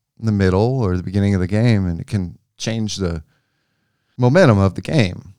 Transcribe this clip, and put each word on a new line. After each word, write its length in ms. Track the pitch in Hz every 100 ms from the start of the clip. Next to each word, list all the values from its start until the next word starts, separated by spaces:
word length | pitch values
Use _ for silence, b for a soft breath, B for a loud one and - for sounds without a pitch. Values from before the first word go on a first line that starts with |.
| _ -
in 60 | 110
the 60 |
middle 500 | 101 95 92 113 131
or 160 | 101 90
the 60 |
beginning 320 | 90 98 101 95
of 60 |
the 60 | 90
game, 380 | 104 120 107 92
and 140 | 85
it 80 | -
can 300 | 104 90 - _ -
change 400 | - 113 107 95
the 260 | 92 82 - _ _ _ _ _ _ _ _ -
momentum 400 | 123 147 147 101
of 180 | 98 -
the 60 |
game 540 | - 156 95 - -